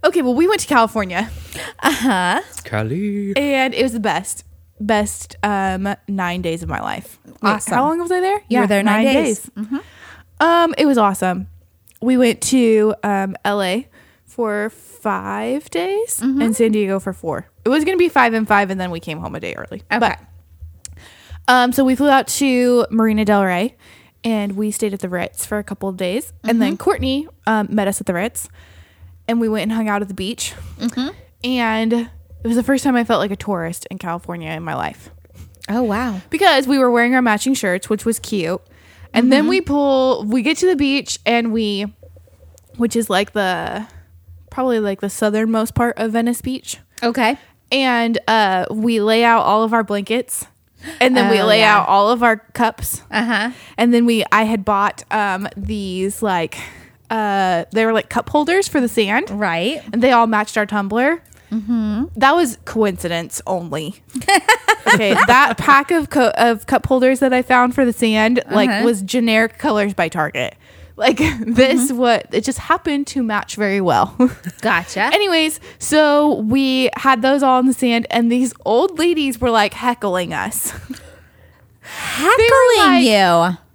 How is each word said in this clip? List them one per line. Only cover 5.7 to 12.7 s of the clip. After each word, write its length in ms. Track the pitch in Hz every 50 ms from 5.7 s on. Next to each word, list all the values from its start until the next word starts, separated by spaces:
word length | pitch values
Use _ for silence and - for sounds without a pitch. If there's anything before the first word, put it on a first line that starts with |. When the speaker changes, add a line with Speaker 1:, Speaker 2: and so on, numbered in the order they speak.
| 190 185 190 202 202 - _ -
Speaker 1:
nine 340 | 202 190 180 175 175 185
days 200 | 175 165 165 170
of 60 | 175 160
my 120 | 147 -
life. 380 | 53 50 52 - - - - _ _
Wait, 80 | - - _
Speaker 2:
Awesome. 320 | - 190 214 208 - - 190
Speaker 1:
how 100 | 226 262
long 160 | 294 320 339
was 100 | 349 339
I 100 | 359 359
there? 180 | 359 381 403 415 - -
Speaker 2:
You 100 | 226 -
were 40 |
Speaker 1:
Yeah, 40 | -
Speaker 2:
there 160 | 196 208 196
nine 220 | 196 - 202 214 233
Speaker 1:
nine 100 | 269 262
Speaker 2:
days. 260 | 285 320 269 220 202
Speaker 1:
days. 80 | - - _
Speaker 2:
Mm-hmm. 220 | 202 214 214 254 285 403 - - - - - - - - _ _ -
Speaker 1:
Um, 340 | 294 330 339 339 339 330 - -
it 80 | 311
was 100 | 294 277 240
awesome. 500 | 214 202 190 - 202 185 180 185 190 - - - _ _ _ _ _ _ _ _
We 160 | - 240 254
went 240 | 247 254 233 226 -
to, 520 | - - 262 262 240 226